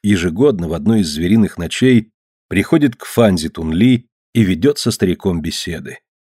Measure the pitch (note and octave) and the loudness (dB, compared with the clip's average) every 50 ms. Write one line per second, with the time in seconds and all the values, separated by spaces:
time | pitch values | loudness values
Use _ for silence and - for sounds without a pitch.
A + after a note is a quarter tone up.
0 | - G#2 G#2 F2+ E2+ F2+ D#2+ G2 C#3 D3 A#2 F2+ E2+ D#2+ D#2+ E2 D2 A2 A2+ A2 | -2 0 0 0 0 -2 0 2 2 2 2 0 -4 -4 -4 -2 0 0 2 2
1 | F#2+ D#2 D2 D#2 E2+ F2+ G#2+ A2+ G#2 - - - F2 - - - B2 C3 B2+ A2+ | 0 -2 -2 -4 0 2 4 4 2 2 -2 -8 -10 -8 -4 0 2 4 4 4
2 | A2 _ _ _ _ _ _ _ _ - - F#2+ G2 - E3+ D#3+ D3 C3+ - - | 2 _ _ _ _ _ _ _ _ -4 -2 -2 0 2 2 2 2 0 -2 -4
3 | - - - A#2+ A#2 G#2+ F#2 E2 D#2 D#2+ - E2+ E2 D#2 D#2+ F2 A2+ B2+ B2+ A#2+ | -12 -6 0 2 2 2 2 0 -2 -6 -8 -8 -6 -2 0 2 4 4 2 2
4 | - _ _ _ _ _ - A#2+ G#2+ F#2 F#2 D#2+ F#2+ C#3+ C#3+ - - A#2+ G#2+ - | -2 _ _ _ _ _ 0 0 2 2 0 0 0 0 0 0 -4 -4 -2 -2
5 | G#2 F#2 E2+ - - G2 F2 E2 D#2 E2 - - - F2+ E2+ D2+ - - - - | -2 -2 -2 -2 -4 -4 -4 -4 -6 -6 -8 -8 -10 -10 -10 -12 -12 -16 -18 -20
6 | _ _ _ _ | _ _ _ _